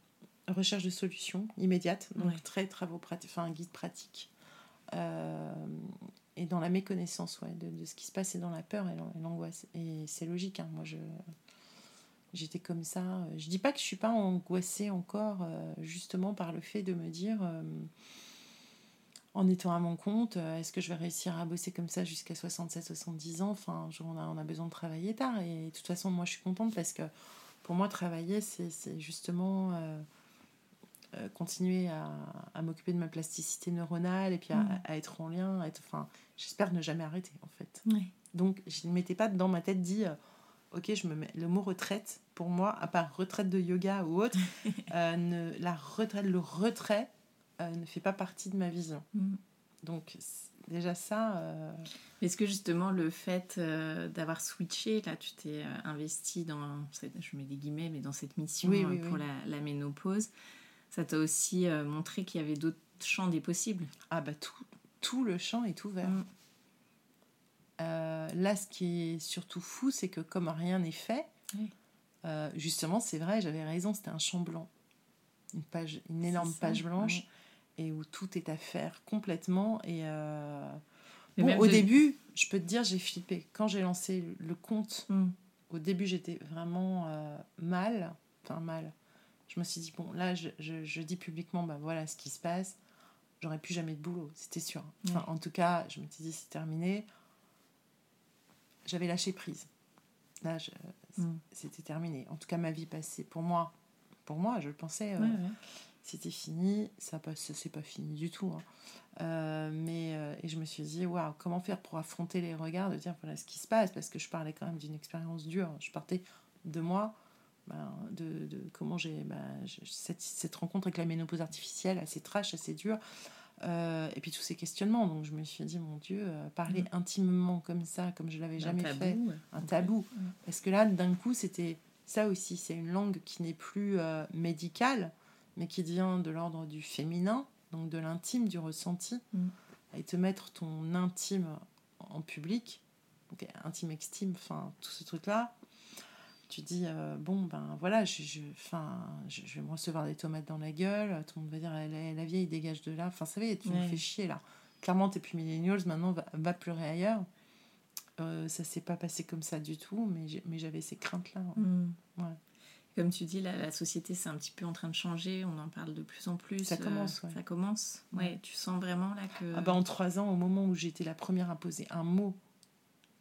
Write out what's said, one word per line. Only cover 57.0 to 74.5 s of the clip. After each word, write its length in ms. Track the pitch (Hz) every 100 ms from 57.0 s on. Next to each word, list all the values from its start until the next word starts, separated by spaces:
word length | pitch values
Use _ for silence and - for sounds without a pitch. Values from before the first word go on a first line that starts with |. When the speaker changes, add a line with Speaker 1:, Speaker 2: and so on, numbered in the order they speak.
| - -
Speaker 2:
je 160 | - 139
mets 60 |
des 120 | 135 139
guillemets, 340 | 147 151 165
mais 100 | 151
dans 120 | 139
cette 260 | 143 143 -
mission, 320 | 156 - 180
Speaker 1:
Oui, 140 | 202
Speaker 2:
euh, 40 | 185
Speaker 1:
oui, 100 | 180
Speaker 2:
pour 140 | 170
Speaker 1:
oui. 40 | 160
Speaker 2:
la, 280 | 147 135 - 147
la 40 |
ménopause, 720 | 147 143 143 143 190 202 214 - - - - - _
ça 160 | -
t'a 140 | 156 156
aussi, 480 | 156 - - 180 180
euh, 180 | 151
montré 400 | 147 151 170 -
qu'il 160 | 185 170
y 40 |
avait 100 | 151 151
d'autres 220 | 160 160 _ -
champs 280 | - - 185
des 120 | 160
possibles ? 420 | - 175 226 190 151 - -
Speaker 1:
Ah 140 | 165
bah 100 | 143
tout, 300 | 151 - - - - _ _
tout 200 | - 247
le 120 | 240 180
champ 280 | - 233
est 200 | 233 165
ouvert. 240 | 208 190 185
Speaker 2:
Mm. 160 | 190 180 - - _ _ _ _ _ _ _ _ _ _ _ _ -
Speaker 1:
Euh, 460 | 165 165 160 160 160 170
là, 200 | 190 202
ce 100 | -
qui 340 | - 180 170
est 160 | 165 165
surtout 420 | 160 - 180 180
fou, 300 | - - 262
c'est 180 | - 185
que 120 | 175
comme 260 | 165 185 165
rien 300 | 156 175 185
n'est 120 | 165
fait, 340 | 170 - 240 320 _ - 202
Speaker 2:
Oui. 120 | 214 - _ _ _ _
Speaker 1:
euh, 260 | 165 156 151
justement, 460 | - 156 - 160 202
c'est 180 | - 156
vrai, 220 | 165 214
j'avais 220 | 175 156
raison, 280 | 156 170 185
c'était 180 | 202 -
un 80 | 160
champ 220 | - 180
blanc. 280 | 170